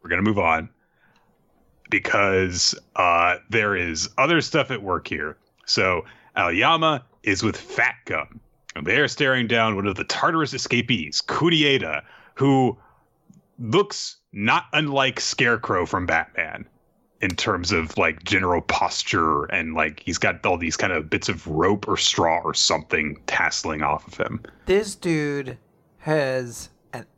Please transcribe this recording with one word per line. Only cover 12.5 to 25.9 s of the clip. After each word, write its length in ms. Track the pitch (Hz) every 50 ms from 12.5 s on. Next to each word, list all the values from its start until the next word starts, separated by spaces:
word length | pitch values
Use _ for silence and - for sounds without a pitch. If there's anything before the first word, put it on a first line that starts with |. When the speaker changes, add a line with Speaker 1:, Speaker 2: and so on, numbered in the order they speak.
| 135 131 131 117 - - - _ _ _ _ _ _ _ _ _ - - _ _ _ -
Speaker 1:
looks 580 | 123 107 117 190 202 202 - - - - - _ _ _
not 320 | - 101 104 117 139 175 - -
unlike 480 | - 151 156 143 139 139 131 131 - -
Scarecrow 680 | - - - - 127 120 117 110 - - 104 90 85
from 200 | - - 95 90
Batman 600 | 82 80 80 82 - _ - 82 80 - - - - _ _ _ _ _ _ _ _ _ _
in 100 | 110 95
terms 400 | 90 - - 113 98 90 87 87
of, 260 | 104 85 80 78 -
like, 280 | - 92 82 80 80 87
general 360 | 85 101 98 92 90 87 82
posture 840 | - - - - 90 - - - - - - 92 82 80 76 71 73
and, 300 | - - 90 82 80 78
like, 280 | 80 78 78 78 - -
he's 140 | - 85 -
got 260 | - 101 87 - -
all 140 | 107 90 85
these 180 | 85 80 -
kind 160 | - 107 98
of 160 | 90 78 78 78
bits 200 | - 92 - -
of 180 | 95 80 -
rope 400 | 82 78 78 87 95 104 98 -
or 100 | - 95
straw 440 | - - - - - 87 82 82 85 -
or 80 | 82 80
something 680 | - - - 82 78 76 - 90 80 76 76 71 - -
tasseling 600 | - - - 85 78 - - - 82 78 76 76
off 200 | 71 76 76 - -
of 80 | -
him. 260 | - - - - - - - - - -
Speaker 2:
This 300 | - 185 202 220 208 -
dude 600 | - - 175 160 151 147 147 143 143 135 127 123 - _ _ _ _ _ _